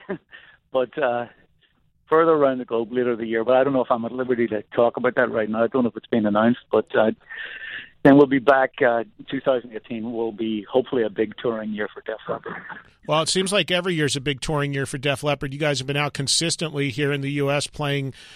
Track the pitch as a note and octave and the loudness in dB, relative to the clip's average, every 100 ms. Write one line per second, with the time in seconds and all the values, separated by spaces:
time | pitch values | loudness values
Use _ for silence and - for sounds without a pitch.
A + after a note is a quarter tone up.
0 | - F#3 _ - - _ _ C3 B2 - | -10 -12 _ -20 -20 _ _ -2 -2 -2
1 | C3 A#2+ A#2 _ _ _ _ _ _ _ | -2 -2 -6 _ _ _ _ _ _ _
2 | _ D#3+ E3 D#3 C3+ B2+ A#2+ A2+ A2 B2 | _ 4 4 4 4 0 -2 -4 -2 -2
3 | B2 A2+ A2+ A2+ A2+ C3 C3+ C3 A#2 A#2+ | 0 -2 -2 -2 2 2 4 0 0 -2
4 | A2+ B2+ B2+ A#2 A2+ G#2+ - - A#2 B2+ | -2 -4 -2 0 0 -2 -4 2 2 2
5 | B2 B2+ A#2 A2+ G#2+ A2 A#2 C3 A#2 - | 0 0 0 0 -2 0 0 2 0 -4
6 | - A#2 G#2+ G#2 A#2 B2 - A2 - B2 | -2 0 2 4 4 2 0 0 2 2
7 | A2 - - - - - - - - _ | 2 0 -8 -14 -12 -14 -14 -14 -16 _
8 | D3 C#3 C#3 C#3 A2+ C3+ C3 - B2+ A#2 | 8 8 8 4 4 4 2 2 2 2
9 | G#2+ - - C3+ C#3+ B2+ B2 A2 - A2+ | -2 -12 -10 -4 0 -2 -4 -12 -10 -8
10 | A2+ A2+ A2+ G#2+ A2+ G#2+ G2 B2+ A#2+ B2+ | -8 -6 -6 -4 -4 -4 -2 -2 0 -2
11 | G#2+ G2+ G#2+ - A#2+ A2 G#2+ G#2+ G#2 - | -2 -2 -4 -4 -6 -4 -6 -6 -8 -10
12 | - A2 - A2+ - - - - - _ | -12 -10 -8 -10 -10 -14 -16 -18 -20 _
13 | - D#3 D#3 F#3 F#3+ G3+ E3 F3+ F#3 E3 | -4 -2 0 -2 0 0 0 -2 -2 0
14 | C#3+ C#3+ C3+ C3+ - D3+ C#3+ C#3 C3+ C#3 | 0 -2 -4 -6 -4 -2 -2 -4 -6 -4
15 | C#3+ C3+ D3 C#3 C#3+ C#3+ D#3 C3 C3 C#3+ | -4 -2 -2 -4 -6 -2 -2 -2 -2 -2
16 | D3 - C#3 - E3 - D#3 C#3+ C#3 A2+ | -4 -4 -2 0 0 -2 -4 -4 -4 -2
17 | C#3+ C#3+ C#3 C#3+ C#3 C#3+ - - C#3+ C#3+ | -2 -2 -4 -2 0 0 -4 -6 -4 -4
18 | C3+ - - | -6 -10 -20